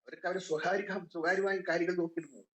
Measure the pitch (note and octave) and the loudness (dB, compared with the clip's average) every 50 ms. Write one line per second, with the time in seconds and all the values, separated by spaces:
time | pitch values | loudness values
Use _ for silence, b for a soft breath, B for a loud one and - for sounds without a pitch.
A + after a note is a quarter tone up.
0 | _ - D#3+ - - F3 F#3 F#3+ F#3 - D#3 D3+ D#3+ F3 F#3+ G3 - G3 F#3 - | _ -16 -14 -4 -2 -2 -2 -2 0 0 -2 0 2 2 2 0 0 -2 -4 -6
1 | E3+ - - E3+ D#3 E3+ F#3+ F#3+ F#3+ G3 F#3+ F#3+ F3 F3 E3 E3+ E3+ E3+ F3 F3 | -6 -6 -6 -2 2 2 2 2 2 2 0 0 0 0 2 2 2 2 2 0
2 | E3+ E3 - E3 D3+ - - G#3 - _ _ | 0 0 -2 -6 -8 -8 -16 -20 -20 _ _